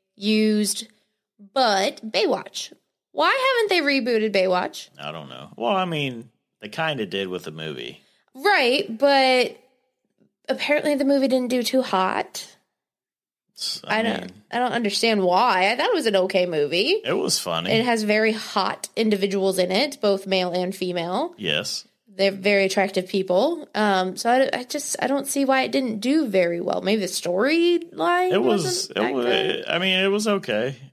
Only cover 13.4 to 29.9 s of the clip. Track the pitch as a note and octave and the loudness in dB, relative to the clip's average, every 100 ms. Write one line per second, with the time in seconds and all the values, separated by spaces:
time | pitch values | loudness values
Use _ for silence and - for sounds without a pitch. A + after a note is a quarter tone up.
13.4 | _ - - - - G#3+ A3+ F#3+ F#3 - | _ -12 -10 -8 -2 0 0 -2 -6 -16
14.4 | - A#3+ B3 A#3+ G#3 - A3+ G#3+ F3+ F3+ | -8 -4 -2 -2 -2 0 2 2 4 4
15.4 | A#3+ F#3 G3 A#3+ G4+ F#4+ A3+ G3 F#3 F#3 | 4 4 2 2 0 0 2 0 2 0
16.4 | F3+ D#3 D3 E3+ B3+ A4 B2+ - - - | 0 0 0 0 0 0 0 -2 -2 -2
17.4 | - E2 F2 A3+ B3 A3+ G#3 G#3+ A3 G#3+ | -2 -2 0 0 2 0 2 2 2 -2
18.4 | - G3+ F#3+ - - - A3 G3+ G3+ G3 | -4 -2 -2 -4 -6 -2 0 0 0 0
19.4 | F#3+ F#3 F3+ F#3+ C#4+ C4+ G#3 G3 F#3+ F#3+ | 0 0 0 0 -2 0 0 0 0 -2
20.4 | F3+ F3+ F#3 F#3 F#3 F3 E3+ F#3+ E4+ - | 0 -2 -4 -4 -4 -4 -4 -4 -4 -6
21.4 | F2+ D2+ - - - _ _ F#3+ G3 G3 | -4 -4 -4 -8 -12 _ _ 0 0 0
22.4 | G3 G3+ F#3+ G3+ F#3+ F#3+ F#3 G3 F#3 F3+ | 2 2 2 2 0 -2 -2 -2 0 2
23.4 | C#4 E4+ - - G#3 F#3+ F#3 F#3+ A#3 B3+ | 2 -2 -6 -2 2 2 0 -2 2 2
24.4 | C4+ - B3 D4 - - B3+ C#4 C#4 C#4+ | 2 -2 -6 -8 -6 -4 -2 -2 -2 -2
25.4 | C4+ C4 C4 C4+ B3+ G#3+ A#3+ D#4 C4 F#3+ | 2 2 2 0 -2 -2 0 2 2 2
26.4 | E3+ E3+ - - F#3 G#3+ F#3 - - F3+ | 2 0 -2 -2 0 0 -2 -4 -2 0
27.4 | C4 E4 F4 E4+ E4+ - E4 F4 F#4 - | 2 4 4 2 -2 -2 0 2 2 2
28.4 | B3 G#3 D#3 - - - G#2+ C3+ A#2+ A#2 | 4 2 0 -4 -4 -2 0 0 2 2
29.4 | - - - E3+ F#3+ | 0 -2 -2 0 2